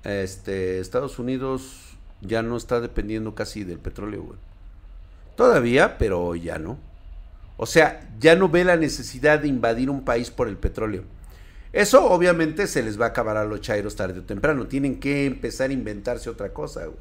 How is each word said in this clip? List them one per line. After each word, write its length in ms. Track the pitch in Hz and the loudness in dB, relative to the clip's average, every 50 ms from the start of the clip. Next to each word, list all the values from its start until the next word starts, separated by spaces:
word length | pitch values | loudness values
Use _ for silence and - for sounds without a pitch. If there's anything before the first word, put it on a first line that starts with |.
| - | -6
Este, 760 | 101 101 101 95 92 - - - - 98 95 92 92 92 92 | -4 -4 -4 -4 -4 -8 -10 -8 -6 -4 -2 -2 -2 -2 -4
Estados 380 | 92 - - 127 139 135 - - | -6 -4 -4 -4 -4 -4 -8 -8
Unidos 760 | 120 123 131 131 131 131 131 131 131 - - - - - - - - - - - | -4 -4 -4 -2 -2 -4 -4 -4 -6 -10 -18 -20 -20 -20 -20 -20 -20 -20 -20 -16
ya 200 | - 95 110 113 | -8 -4 -2 -2
no 160 | 113 113 120 120 | -2 -2 -4 -6
está 220 | 113 - 123 120 | -4 -2 -2 -2
dependiendo 540 | 117 117 - - 104 104 110 110 110 110 104 | -2 -2 -4 -4 -4 -4 -4 -6 -6 -6 -6
casi 300 | - 107 104 - 107 101 | -8 -8 -8 -6 -10 -8
del 160 | 90 85 78 | -10 -10 -10
petróleo, 440 | - 95 - - 98 107 104 101 - | -10 -12 -10 -10 -10 -10 -10 -10 -12
güey. 160 | - - - - - - - - - - - - - - - - - - - - - - | -14 -16 -18 -20 -20 -20 -20 -20 -20 -20 -20 -20 -20 -18 -18 -20 -20 -20 -20 -20 -20 0
Todavía, 640 | - 233 254 226 160 120 120 120 135 175 220 - - | 4 6 6 6 6 4 4 6 6 6 6 4 0
pero 380 | 127 107 92 87 87 87 85 | 0 0 2 0 0 -2 -4
ya 240 | 87 85 82 82 80 | -4 -6 -6 -8 -8
no. 180 | 80 82 120 147 - - - - - - - - - - - - - - - - | -8 -8 -10 -12 -14 -18 -20 -20 -18 -18 -18 -16 -18 -18 -20 -20 -20 -20 -10 -8
O 80 | 113 | -8
sea, 420 | - - 165 156 143 - - - - 113 110 | 2 6 6 6 6 2 -4 -14 -16 -12 4
ya 160 | 110 156 165 | 8 8 8
no 140 | 180 190 180 | 8 6 4
ve 140 | 151 175 180 | 4 4 6
la 140 | 180 175 170 | 6 4 4
necesidad 600 | 160 143 - - 120 - - 131 117 147 151 151 | 4 0 -2 -6 -10 -12 -10 2 4 4 4 6
de 80 | 151 147 | 4 0
invadir 420 | 135 123 113 113 117 117 127 135 | 0 2 2 0 2 2 0 -2
un 140 | 143 139 127 | -2 -4 -2
país 260 | - 123 117 120 - | 0 0 0 -2 -4
por 180 | - - 127 113 | -2 -4 -2 -2
el 100 | 101 87 | -2 -2
petróleo. 460 | - - - - 110 110 104 90 90 - - - - - - - - - - - - - - | -4 -4 -2 -2 -4 -4 -4 -6 -8 -12 -18 -18 -18 -20 -20 -20 -20 -20 -20 -18 -18 -4 0
Eso 320 | - 208 202 - 269 - | 2 2 8 8 8 8
obviamente 640 | 240 185 170 175 180 175 165 165 156 156 156 202 175 | 8 4 6 6 4 4 4 2 0 0 -2 -4 -2
se 160 | - 156 120 | 0 -2 -2
les 160 | 110 104 101 | -2 -2 0
va 60 | 117 | -2
a 40 | 113 | 0
acabar 260 | 104 - 117 110 107 | 0 -2 -2 0 0
a 80 | 107 107 | -2 -2
los 180 | 107 107 101 | -2 -4 -6
chairos 340 | - - 110 104 101 104 - | -4 -4 -2 -2 -2 -4 -6
tarde 240 | - 104 92 92 92 | -6 -6 -6 -6 -8
o 40 | 90 | -10
temprano. 440 | - 104 98 101 147 156 135 113 - | -10 -8 -2 0 0 0 0 -4 -4
Tienen 320 | - 139 139 139 123 - | -4 -2 -2 -2 -4 -4
que 260 | - 139 143 143 139 | -4 -2 -2 0 0
empezar 460 | 139 127 - - 120 107 - 131 131 | -2 -4 -4 -8 -8 -4 -2 -4 -2
a 20 | 139 | -2
inventarse 560 | 131 113 107 107 101 98 120 120 113 - 117 | -4 -6 -6 -8 -8 -6 -6 -6 -6 -8 -10
otra 240 | 113 - 104 95 - | -10 -8 -10 -10 -8
cosa, 320 | - 151 147 - - 85 | -10 -10 -10 -10 -12 -12
güey. 120 | 80 - - | -12 -14 -16